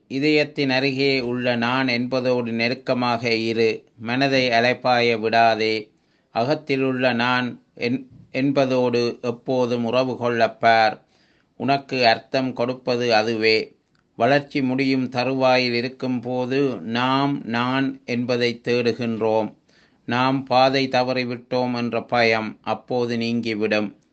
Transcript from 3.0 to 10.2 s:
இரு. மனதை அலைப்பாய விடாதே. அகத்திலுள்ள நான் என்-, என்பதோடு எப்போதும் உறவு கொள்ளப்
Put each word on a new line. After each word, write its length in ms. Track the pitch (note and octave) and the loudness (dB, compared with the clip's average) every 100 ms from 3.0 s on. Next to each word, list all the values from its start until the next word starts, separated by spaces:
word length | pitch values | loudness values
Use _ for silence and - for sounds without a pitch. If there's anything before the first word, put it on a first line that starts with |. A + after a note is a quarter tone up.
| B2 A#2 A#2+ | 0 0 0
இரு. 500 | A2+ A2+ A2+ A2+ G#2+ - _ | 0 0 0 0 0 -10 _
மனதை 500 | A2+ B2 C#3 C3+ B2+ | -6 -2 2 2 2
அலைப்பாய 680 | A#2 B2 B2 B2+ B2 A#2+ A2+ | 2 2 2 2 2 2 0
விடாதே. 720 | A2 A2+ A2+ A2 A2 A2 - _ _ _ _ | 2 4 4 4 0 -2 -6 _ _ _ _
அகத்திலுள்ள 840 | - B2 D#3 - C3+ C3+ B2+ B2+ | -4 -2 -2 -2 -2 0 0 0
நான் 500 | A#2 A#2+ B2+ B2 - _ - | 0 0 0 -2 -8 _ -6
என்-, 300 | A#2+ B2+ - - - | -4 -4 -6 -20 -10
என்பதோடு 840 | C3+ C#3 C#3 C3+ C3 B2 A#2+ A#2+ A#2+ | -2 0 2 2 2 0 0 -2 -4
எப்போதும் 600 | B2 A#2+ - B2+ B2 A#2+ | -6 -6 -4 0 0 0
உறவு 320 | A#2 B2 C3 | 0 0 0
கொள்ளப் 440 | A#2 | -2